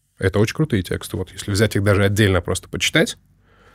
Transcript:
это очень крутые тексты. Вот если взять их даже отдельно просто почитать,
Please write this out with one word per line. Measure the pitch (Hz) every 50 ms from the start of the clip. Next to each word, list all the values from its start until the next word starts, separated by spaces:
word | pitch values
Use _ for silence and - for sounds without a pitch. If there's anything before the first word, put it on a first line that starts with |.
| _ _ _ -
это | - 98 - 101
очень | 107 110 -
крутые | - 156 151 - 98 92
тексты. | - 87 87 - - -
Вот | 92 92 - -
если | - - -
взять | 101 95 113 104 -
их | 107 98
даже | 104 101 95 101
отдельно | 98 104 101 110 98 95 90 -
просто | - 92 - - -
почитать, | - - - - - 156 165 240 - - _ _ _ _ _ _ _ _ _ _